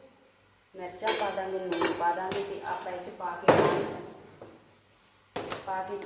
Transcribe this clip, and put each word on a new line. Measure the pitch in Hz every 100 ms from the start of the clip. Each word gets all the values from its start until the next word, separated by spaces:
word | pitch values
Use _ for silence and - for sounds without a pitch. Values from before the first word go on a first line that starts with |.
| - - _ _ _ _ _
ਮਿਰਚਾਂ | 190 180 180 220 214
ਪਾ | 202
ਦਾਂਗੇ, | 190 190 190
ਲੂਣ | 185 175 - -
ਪਾ | 214
ਦਾਂਗੇ | 185 190 196
ਤੇ | 196 196 -
ਆਪਾਂ | 180 185
ਇਹ | 180
'ਚ | 170 -
ਪਾ | - -
ਕੇ | 190
ਪਾਣੀ, | - - - - - - - - - - - - - _ _ _ _ _ - - - 190
ਪਾ | 190
ਕੇ | 190 202